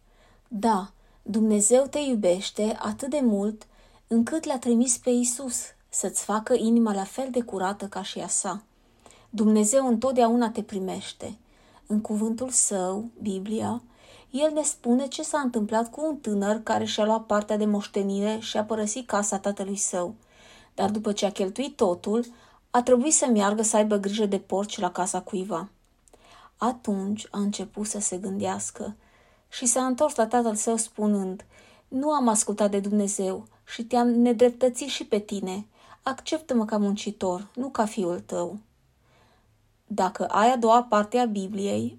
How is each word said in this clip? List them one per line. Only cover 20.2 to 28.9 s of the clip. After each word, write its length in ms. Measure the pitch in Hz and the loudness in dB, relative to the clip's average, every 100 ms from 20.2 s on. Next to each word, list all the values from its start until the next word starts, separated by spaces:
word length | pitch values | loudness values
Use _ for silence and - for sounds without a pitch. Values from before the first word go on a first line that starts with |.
| _ _ - - - | _ _ -20 -20 -12
Dar 180 | - 196 | -2 -2
după 200 | 214 214 | 0 -2
ce 140 | 202 196 | 0 -2
a 60 | |
cheltuit 440 | 202 190 202 285 - | 0 -4 -4 -6 0
totul, 500 | 202 175 196 220 240 - - _ _ | 2 2 -2 -2 -2 -10 -20 _ _
a 140 | 247 | 0
trebuit 300 | 247 247 294 | 4 4 4
să 120 | 302 269 | 2 4
meargă 360 | 214 202 214 | 4 4 2
să 140 | 220 214 | 2 2
aibă 180 | 214 208 | 4 2
grijă 300 | 196 214 208 | 0 -2 0
de 140 | 196 | -2
porci 400 | - 190 202 - | -2 -4 -4 -4
la 120 | 180 | -4
casa 300 | 180 185 185 | -2 -4 -4
cuiva. 480 | 180 190 190 170 196 _ _ _ _ - - - - - | -4 -6 -4 -6 -8 _ _ _ _ -20 -20 -20 -20 -4
Atunci 680 | 226 240 - 196 196 214 - | -2 -2 -4 -4 -2 -6 -6
a 80 | - | -4
început 460 | 202 208 190 - 208 | -2 -4 -8 -8 -6
să 140 | 208 | -4
se 180 | 202 180 | -4 -6
gândească 800 | 196 196 190 202 - - 214 | -6 -4 -4 -4 -8 -10 -10